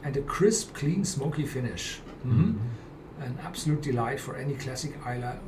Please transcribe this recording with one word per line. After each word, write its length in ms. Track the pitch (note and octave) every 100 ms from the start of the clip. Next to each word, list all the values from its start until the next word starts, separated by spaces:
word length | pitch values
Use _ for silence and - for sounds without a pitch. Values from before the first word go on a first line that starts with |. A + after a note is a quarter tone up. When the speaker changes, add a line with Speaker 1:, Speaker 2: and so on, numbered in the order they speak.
Speaker 1:
And 120 | D3 C3+
a 40 |
crisp, 540 | C#3+ - G#3 A3 -
clean, 300 | - D3 F#3+
smoky 400 | F#3+ C#3 D3 D#3
finish. 560 | C#3+ B2+ A#2+ - - - - -
Mhm. 60 | B2+
Speaker 2:
Mhm. 260 | B2 E3 - A#2 - - - - -
Speaker 1:
An 180 | B2 B2+ E3
absolute 340 | - D#3 D3
delight 380 | D3 A#2+ A#2 C#3
for 160 | - B2+
any 180 | C#3+
classic 380 | B2+ C3 B2+ D3 -
Islay 300 | B2 B2 B2 A#2+